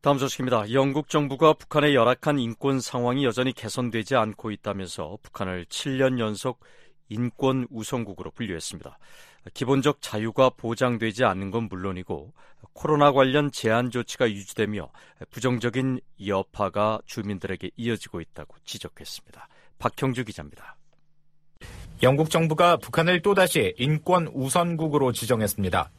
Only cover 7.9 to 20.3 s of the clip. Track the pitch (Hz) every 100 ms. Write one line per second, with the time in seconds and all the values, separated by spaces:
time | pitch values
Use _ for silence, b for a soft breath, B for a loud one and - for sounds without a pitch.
7.9 | 131 107 90 92 - 113 85 - 87 -
8.9 | - b b b b - - 123 139 139
9.9 | 143 - 107 113 113 131 - 113 117 127
10.9 | 120 113 104 123 95 98 107 113 92 98
11.9 | 90 92 78 90 - b b b - -
12.9 | 151 147 135 131 139 147 - 113 113 123
13.9 | 120 117 - 123 101 98 - 107 104 78
14.9 | b b b - - 127 123 120 123 131
15.9 | 127 - - 98 98 95 - 98 101 107
16.9 | 110 - - 101 98 95 95 92 - 117
17.9 | 110 - 90 80 - 73 - - 113 -
18.9 | - - - - - - b b - 120
19.9 | - 135 123 113